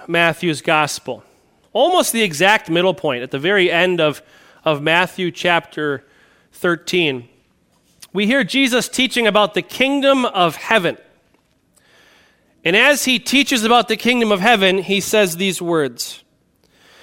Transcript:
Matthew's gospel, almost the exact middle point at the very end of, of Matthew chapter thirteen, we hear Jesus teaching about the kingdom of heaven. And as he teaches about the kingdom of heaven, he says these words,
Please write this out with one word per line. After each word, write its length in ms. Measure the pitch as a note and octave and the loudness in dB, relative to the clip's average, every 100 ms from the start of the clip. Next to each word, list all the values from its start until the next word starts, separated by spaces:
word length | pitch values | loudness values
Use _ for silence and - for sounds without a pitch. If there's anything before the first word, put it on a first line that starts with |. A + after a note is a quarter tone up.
| - | -4
Matthew's 540 | E3+ E3+ D3+ F3 C#3+ | 0 0 0 -2 -2
gospel, 600 | - D#3 D3 - - G#2+ - _ _ _ _ | 0 0 0 -4 -10 -12 -14 _ _ _ _
almost 420 | G#3 D#4+ F4+ C4+ | 0 2 2 0
the 100 | A#3 | 0
exact 460 | G#3 D3 F#3 A3 - | -2 2 2 2 0
middle 260 | E3 F#3 F3 | 0 0 -2
point 260 | D#3 B2 | -4 -6
at 80 | C3 | -6
the 80 | C#3 | -6
very 340 | D#3+ G3+ F3+ | -2 0 2
end 300 | E3+ F#3 F3 | 2 0 2
of, 220 | D3+ C3+ - _ _ _ D#3+ | 0 -2 -12 _ _ _ -4
of 160 | D3 | -2
Matthew 480 | D3+ E3+ F#3 - F3 | 0 0 0 -4 -6
chapter 760 | - F3+ E3+ - - D3+ C3+ - _ _ _ _ | -4 0 0 -2 -8 -6 -8 -12 _ _ _ _
thirteen, 800 | - F3+ E3 - F3+ D#3+ B2+ A#2+ _ _ _ _ _ _ _ - | -6 -4 -2 -4 -2 0 -2 -10 _ _ _ _ _ _ _ -10
we 140 | F#3 G#3 | -4 0
hear 180 | C4+ | 0
Jesus 460 | G3+ B3+ C4+ A#3+ - | 0 0 0 0 -2
teaching 380 | - B3+ B3 A3+ | -2 -2 0 2
about 260 | G3+ G#3 | 2 2
the 80 | F#3+ | -2
kingdom 640 | - - C4 C#4 C#4 C4+ A#3+ | -6 -2 0 2 2 2 0
of 300 | G3 E3+ - | 0 0 0
heaven. 420 | - A3 E3 A#2 _ _ _ _ _ _ _ _ _ _ _ _ _ _ _ _ D#3+ | 0 0 0 -4 _ _ _ _ _ _ _ _ _ _ _ _ _ _ _ _ -2
And 100 | G3 | 2
as 300 | C4 C#4+ - | 2 2 0
he 140 | A#3+ | -2
teaches 440 | - C4 C4+ B3+ | 0 0 2 0
about 240 | A3+ A#3+ A3 | 2 2 2
the 80 | A3+ | -2
kingdom 360 | A#3 B3 A3 | 0 0 2
of 80 | G3+ | 2
heaven, 400 | G#3 A3+ F#3 F#3+ | 2 4 2 0
he 200 | F#3+ G3 | 0 -2
says 380 | - G#3+ F#3+ E3 | 0 2 2 0
these 240 | G3 E3 | -4 -4
words, 600 | F3 E3 C3+ A#2+ - - _ _ _ _ _ _ _ _ | -2 -2 -2 -6 -12 -14 _ _ _ _ _ _ _ _